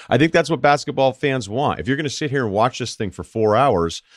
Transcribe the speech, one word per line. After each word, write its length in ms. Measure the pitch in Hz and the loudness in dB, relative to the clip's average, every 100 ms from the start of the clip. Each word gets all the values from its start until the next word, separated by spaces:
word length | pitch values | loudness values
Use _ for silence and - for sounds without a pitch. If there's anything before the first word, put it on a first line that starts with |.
| - | -2
I 100 | 120 | 2
think 140 | 160 | 4
that's 180 | 170 151 | 2 0
what 120 | 151 | 0
basketball 500 | 143 143 - 131 135 | 2 2 0 0 0
fans 380 | 127 147 131 98 | 0 -2 -2 -4
want. 320 | 113 143 87 | -4 -2 -2
If 80 | 95 | -2
you're 80 | 139 | -4
gonna 100 | 151 | -4
sit 240 | - 151 | -6 -4
here 140 | 139 117 | -2 -2
and 80 | |
watch 260 | 98 120 - | 0 0 0
this 160 | 117 - | -8 -6
thing 160 | 104 | -8
for 140 | - 87 | -8 -10
four 320 | 113 107 107 | 0 2 4
hours, 440 | 139 98 85 - - | 4 2 0 -4 -14